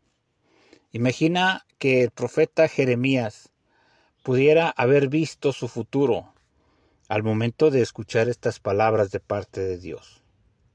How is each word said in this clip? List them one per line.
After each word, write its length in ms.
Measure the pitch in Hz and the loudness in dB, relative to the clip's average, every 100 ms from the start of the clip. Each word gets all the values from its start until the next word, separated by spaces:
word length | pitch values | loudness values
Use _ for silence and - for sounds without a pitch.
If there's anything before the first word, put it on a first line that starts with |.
| _ _ _ _ _ _ _ _ _ | _ _ _ _ _ _ _ _ _
Imagina 720 | 113 123 123 160 175 185 190 - _ | -4 -2 0 0 0 0 -2 -8 _
que 240 | 135 127 | 0 2
el 80 | 120 | 2
profeta 580 | - 123 - 160 - 160 | -2 -6 -2 -2 2 0
Jeremías 840 | - 131 120 131 135 113 - - _ _ _ _ _ _ _ | 2 0 0 0 -2 -4 -10 -20 _ _ _ _ _ _ _
pudiera 460 | - 127 139 160 165 | -2 2 4 4 2
haber 400 | - 123 143 139 | 0 2 4 2
visto 460 | 151 156 - 147 | 0 -2 -4 -4
su 120 | 131 120 | -4 -6
futuro 680 | - 110 139 139 101 85 _ _ _ _ _ _ _ _ | -8 -6 -2 0 0 -4 _ _ _ _ _ _ _ _
al 140 | 107 | -4
momento 480 | 110 110 117 - 156 | -2 -2 -2 2 2
de 100 | 135 | 4
escuchar 480 | 113 - 110 113 117 | 0 -4 -6 -2 0
estas 320 | 120 123 - | -2 -6 -6
palabras 520 | - 98 110 110 101 | -4 0 2 2 0
de 80 | 101 | -4
parte 420 | - 104 101 - | -6 -8 -8 -8
de 160 | 95 90 | -6 -8
Dios. 420 | 87 78 - _ _ _ _ _ _ | -10 -14 -16 _ _ _ _ _ _